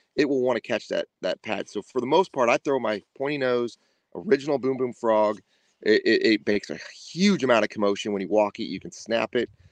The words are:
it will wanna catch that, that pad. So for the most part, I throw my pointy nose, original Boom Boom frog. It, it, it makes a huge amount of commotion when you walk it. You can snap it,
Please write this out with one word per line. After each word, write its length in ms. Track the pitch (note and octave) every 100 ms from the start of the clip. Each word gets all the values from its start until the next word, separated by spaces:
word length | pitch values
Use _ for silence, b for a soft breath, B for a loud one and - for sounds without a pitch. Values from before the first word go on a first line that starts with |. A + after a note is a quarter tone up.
| _ -
it 120 | D3
will 120 | C#3
wanna 180 | B2+ A#2
catch 280 | - A2 -
that, 180 | F#2 - _
that 200 | F#2 -
pad. 260 | - G2+ -
So 140 | G#2
for 180 | - B2+
the 60 | B2
most 260 | D#3+ F#3+
part, 160 | - A#2+
I 80 | C#3+
throw 200 | - C3+
my 240 | A2+ G#2+ - -
pointy 220 | C#3 D3
nose, 400 | C3 B2 A#2+ - _ _ _
original 440 | - E3 C#3 C#3+ C#3+
Boom 180 | B2+ C3
Boom 160 | B2+
frog. 480 | A2 A2+ G#2+ G#2+ G#2 - _ _ _
It, 200 | - G#2+
it, 220 | - A2 A2
it 200 | A2 -
makes 240 | G#2 -
a 80 | D#2 -
huge 500 | - - D#3 G3+ F#3
amount 220 | C3 A#2
of 60 | G#2
commotion 420 | - G2+ G2+ A2
when 80 | G2+
you 80 | F#2+
walk 300 | G#2 G#2 -
it. 60 |
You 160 | A2 B2+
can 100 | -
snap 440 | - - A2+ A2+ B2
it, 120 | A2+ _ _